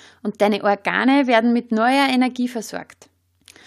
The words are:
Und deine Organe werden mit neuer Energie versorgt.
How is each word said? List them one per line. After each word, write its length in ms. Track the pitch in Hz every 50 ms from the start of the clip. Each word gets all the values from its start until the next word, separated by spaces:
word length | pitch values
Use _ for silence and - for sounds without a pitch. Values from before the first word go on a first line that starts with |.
| - - _ _
Und 180 | - 208 - -
deine 220 | 208 214 - -
Organe 640 | - 208 202 - - 175 - 196 220 254 277 285 269
werden 260 | 247 233 226 226 240
mit 200 | 233 240 240 -
neuer 360 | 220 220 226 247 269 277 277 262
Energie 400 | 254 247 254 247 254 - 247 240
versorgt. 640 | 247 226 202 - - - - _ - _ - _ _ _ _ _ _ _ _ - - - -